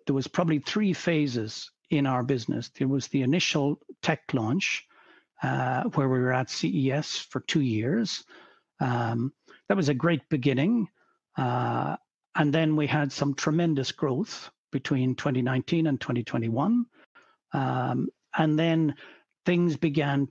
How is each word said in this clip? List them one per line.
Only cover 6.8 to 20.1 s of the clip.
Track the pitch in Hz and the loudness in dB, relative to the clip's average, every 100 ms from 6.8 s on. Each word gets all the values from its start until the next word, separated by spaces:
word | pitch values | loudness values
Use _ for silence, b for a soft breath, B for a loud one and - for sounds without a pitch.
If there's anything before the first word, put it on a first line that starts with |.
| 135 | 0
S | 139 147 - | 0 -4 -8
for | - 131 | -6 -8
two | - 165 | -2 0
years. | 131 110 117 202 214 - B B B B B _ | 2 0 0 0 -2 -6 B B B B B _
Um, | 131 120 113 117 127 - B B _ | -2 0 -2 -2 -4 -6 B B _
that | 196 | 0
was | 143 | 2
a | |
great | 131 165 160 - | 2 2 0 -2
beginning. | 147 135 127 165 240 202 _ _ _ _ - | 0 2 2 2 0 -2 _ _ _ _ -4
Uh, | 127 123 120 120 139 - - _ _ | -2 0 0 -2 -2 -6 -12 _ _
and | - 147 | 0 2
then | 151 160 | 4 2
we | 156 147 | 2 2
had | 147 147 | 0 0
some | - 143 | 0 -2
tremendous | 135 - 156 170 143 127 | 0 0 2 2 0 -2
growth | - 147 131 214 - - _ _ | -2 -2 -2 -4 -8 -16 _ _
between | 139 - 139 127 | -6 -2 0 0
twenty | 123 147 131 | 0 -2 0
nineteen | 123 131 - 170 160 | 0 0 0 0 2
and | 131 | 0
twenty | - 123 | -2 -4
twenty-one. | 117 123 113 117 165 240 240 b b b b b _ | -2 -2 0 0 2 2 0 b b b b b _
Um, | 143 131 131 127 127 - - _ - | -2 0 0 0 -2 -4 -6 _ 0
and | 156 151 | 2 4
then | 165 165 151 139 B B B _ - | 2 2 2 -2 B B B _ 0
things | 175 175 143 | 2 2 2
began | 165 143 143 | 0 0 0